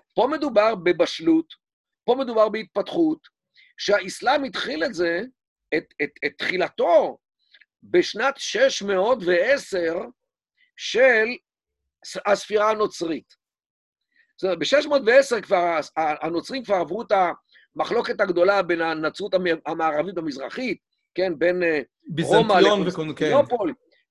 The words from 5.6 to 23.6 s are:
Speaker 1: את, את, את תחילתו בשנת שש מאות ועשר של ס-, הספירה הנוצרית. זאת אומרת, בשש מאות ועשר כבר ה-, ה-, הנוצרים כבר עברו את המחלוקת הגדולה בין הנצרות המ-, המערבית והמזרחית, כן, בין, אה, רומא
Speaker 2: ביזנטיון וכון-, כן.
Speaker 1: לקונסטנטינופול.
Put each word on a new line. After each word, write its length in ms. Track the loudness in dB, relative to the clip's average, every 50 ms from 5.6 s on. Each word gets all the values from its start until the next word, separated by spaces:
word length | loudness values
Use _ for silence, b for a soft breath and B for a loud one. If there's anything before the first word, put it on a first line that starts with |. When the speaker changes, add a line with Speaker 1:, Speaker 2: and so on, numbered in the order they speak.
| _ _ -4
Speaker 1:
את, 100 | -4 -4 _ _ -6
את, 80 | -6 -6 -6 -6 -6
את 80 | -6 -6 -6
תחילתו 800 | -6 -4 -2 -2 -2 -4 -2 -2 2 4 4 4 4 2 -4 -10 _ _ _ _ b b b b b b _ _
בשנת 520 | _ 0 2 2 2 2 -4 -2 -2 -2 -2 -4
שש 440 | -8 -6 0 2 2 2 2 -2
מאות 360 | -4 -2 0 0 2 0 0 0 0
ועשר 680 | 0 2 2 2 2 0 -2 -2 -6 -6 -4 -4 -4 -4 -6 -8 -10 -16 _ _ _ _ _ _ _ _ _ _ _ _
של 520 | -12 -10 -4 2 4 4 6 6 4 2 0 -4 -10 _ _ _ _ _ _ _ _ _ _ _ _ _
ס-, 120 | -14 -12 -6 0
הספירה 440 | 0 0 0 0 -2 0 2 2 2
הנוצרית. 640 | 2 0 -2 -4 -4 -8 -6 -6 -6 -8 -10 _ _ _ _ _ _ _ _ _ _ _ _ _ _ _ _ _ _ _ _ _ _
זאת 80 | -6 -4
אומרת, 140 | -4 -2 -2
בשש 280 | 0 2 2 2 2
מאות 160 | 2 0 2 2
ועשר 340 | 6 6 6 4 4 -2 -6
כבר 160 | -2 0 0
ה-, 440 | 2 2 0 0 -2 -4 -4 _ -4
ה-, 260 | -2 -2 -2 -4 -6
הנוצרים 380 | -4 -4 -6 -6 -6 -10 -10 -4
כבר 100 | -2 -2
עברו 280 | -2 -2 -4 -6 -8
את 100 | -2 0 2 2 2 0 -2 -6 _ b b b b b _
המחלוקת 440 | -8 -4 -2 -2 -2 -2 -2 -2 -2
הגדולה 420 | -2 0 0 0 2 2 2 2
בין 180 | 0 0 -2 -2
הנצרות 540 | -2 -4 -4 -4 -4 -6 -6 -6 -6 -2 -2
המ-, 260 | 0 0 0 -2 -2 -4
המערבית 520 | -8 -4 -2 -2 0 0 -2 -4 -4 -6 -6
והמזרחית, 600 | -8 -8 -8 -10 -12 -10 -8 -8 -6 -6 -6 -8 _ _ _ _ _ _ _
כן, 240 | -2 -2 -2 0 0
בין, 240 | 0 0 2 2
אה, 180 | 0 0 0 -2 -4 -8 _ _ _ -8 -4 -4
רומא 320 | 2 4 4 4 6 6 6
Speaker 2:
ביזנטיון 340 | 6 6 6 4 2 0 -2
וכון-, 260 | -4 -6 -8 -8 -4
כן. 120 | -2 0
Speaker 1:
לקונסטנטינופול. 480 | 2 4 2 2 2 -2 -4